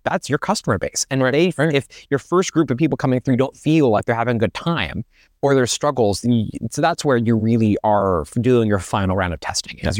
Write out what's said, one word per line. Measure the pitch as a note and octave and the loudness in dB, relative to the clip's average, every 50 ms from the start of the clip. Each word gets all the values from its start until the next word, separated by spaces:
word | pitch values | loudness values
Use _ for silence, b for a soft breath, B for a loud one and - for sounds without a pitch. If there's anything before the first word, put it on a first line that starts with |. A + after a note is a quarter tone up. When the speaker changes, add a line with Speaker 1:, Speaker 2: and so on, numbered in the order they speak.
| - | -6
Speaker 1:
that's | - D#3+ - - - | -4 -4 -4 -4 -4
your | C3+ C#3 | -4 -4
customer | - - G#3 - - D3 A2 F2+ | -2 -2 -4 -4 -2 -2 -2 -2
base. | - - - - - - | -2 -6 -6 -6 -6 -4
And | C#3 C3 C3 | -2 0 0
Speaker 2:
Right, | B2+ | 2
Speaker 1:
they, | B2+ D3 F3 F#3 - - | 2 2 2 2 0 0
Speaker 2:
right. | D3 E3 C#3+ | 0 0 0
Speaker 1:
if | C#3 - _ B B B B | 0 -2 _ B B B B
your | C#3 C3 | -4 -4
first | - - E3+ F3+ F#3+ - - | -2 0 0 0 0 0 0
group | E3 E3 - | 0 0 0
of | B2+ B2 | 0 0
people | E3 C#3+ B2+ - | 0 0 0 0
coming | - C3+ B2+ B2+ | -2 -2 -2 0
through | - C#3 B2+ A#2 | 0 0 0 0
don't | C3 - - - | 0 -2 -4 -6
feel | - D3 D#3+ D#3+ C#3+ B2 | 0 2 4 4 4 4
like | G#2+ A#2 - | 2 2 0
they're | - A#2 | -2 -2
having | A2+ A#2 B2 A#2+ | -2 0 -2 0
a | A2 | 0
good | A2 F#2+ - | 0 -2 -2
time | - - E3 E3+ C3+ F#2 D2 - - - _ b b b b b - | -4 -4 -4 -2 -2 -4 -6 -6 -10 -10 _ b b b b b -4
or | - C#3 C#3 | 0 2 2
their | C3+ B2 | 2 2
struggles, | A2+ - - - D3 C#3 B2+ A2+ G2+ G2 - - | 0 -2 -2 -2 -2 0 2 0 0 0 0 0
y-, | A#2+ A#2+ A2+ G#2 F2+ - - A#2 A2 | 0 0 0 0 -2 -6 -8 -10 -8
so | - C#3+ D#3 | -4 -2 -2
that's | E3 E3+ - - | -2 -2 -2 0
where | D3 C3 A#2 | 0 0 2
you | A2+ A2+ A#2 | 2 2 2
really | A2 G#2+ A2+ A#2 A2+ A2+ G#2+ G2 - - | 2 2 2 2 2 4 2 2 2 2
are | G#2+ G#2 G2+ G2 F#2+ F#2 E2 | 2 2 2 2 2 0 0
f-, | D2 - - A#2+ | -2 -4 -4 -2
doing | G#2+ B2+ B2+ A#2+ A2+ G#2+ | 0 2 2 4 4 2
your | G#2 F#2+ | 0 -2
final | F2+ - - G#2+ G2 F#2 F#2 | -2 -4 -4 -2 0 0 0
round | F#2+ F#2 F2 E2+ | 0 -2 -2 -4
of | - | -6
testing, | - - - - - - - - | -8 -8 -8 -8 -8 -10 -12 -6
is | - | -6
Speaker 2:
Yeah. | D#2 E2 G#2+ | -4 -2 -2